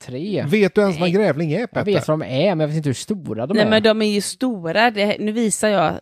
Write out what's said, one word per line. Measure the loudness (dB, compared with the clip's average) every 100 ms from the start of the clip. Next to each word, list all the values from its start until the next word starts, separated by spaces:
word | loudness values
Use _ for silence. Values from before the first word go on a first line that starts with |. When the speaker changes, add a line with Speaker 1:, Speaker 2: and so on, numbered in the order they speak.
| -12
Speaker 1:
Tre. | -10 -4 -4 0
Speaker 2:
Vet | 2 4
du | 4
ens | 2 2
vad | 0
en |
Speaker 3:
Nej. | 2
Speaker 2:
grävling | 2 0 -2
är, | -2
Speaker 1:
Jag | -4
Speaker 2:
Petter? | -4
Speaker 1:
vet | 0 -2 0
vad | -2
de | -2
är, | 0 2
men | 2
jag | 0
vet | -2
inte | -2
hur |
stora | -4 -6 -8 -6 -6 -2
de |
Speaker 3:
Nej, | 2 4
Speaker 1:
är. |
Speaker 3:
men | 4
de | 2 2
är | 0
ju | 0
stora. | -4 -4 -4 -4 -2 2 2
Det, | 2 -2 0
nu | -2
visar | 0 -2 0 0
jag, | 2 0 -2